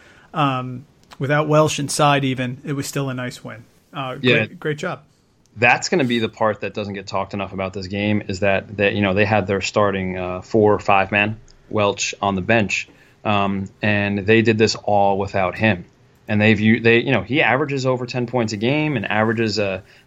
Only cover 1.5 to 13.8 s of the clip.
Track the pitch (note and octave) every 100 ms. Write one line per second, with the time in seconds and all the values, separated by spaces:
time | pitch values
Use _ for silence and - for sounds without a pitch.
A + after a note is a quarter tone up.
1.5 | D3+ D#3 - C#3 - D3 C#3+ C3+ C3 B2+
2.5 | B2 - C#3 C#3 C#3+ C#3 B2+ B2 - B2
3.5 | A2 A#2 _ _ - C3 B2+ B2 A#2+ A2
4.5 | - D#3 D3+ F3+ D3 _ _ _ _ _
5.5 | A2 A#2+ B2+ - F#3 B2+ A#2+ A2 - A2
6.5 | G#2 G2+ G#2+ G2+ G2 F#2+ G2 F#2 G2+ G2
7.5 | F#2+ F#2+ G2+ F#2 G2+ G#2 G#2+ - F#2+ G2
8.5 | F#2+ - G#2 G2+ G#2 G2+ F#2+ G2+ G#2+ F#2+
9.5 | G2 - A2 G2+ F#2+ F#2 F#2 F2+ F#2 -
10.5 | A2+ G#2+ G2 - G2 F#2+ G#2 G#2 A2 -
11.5 | _ - G#2 G2+ G2 - - G2+ F#2+ F#2
12.5 | A2+ G2 - - _ _ _ A2+ G2+ G2
13.5 | G2 G2 -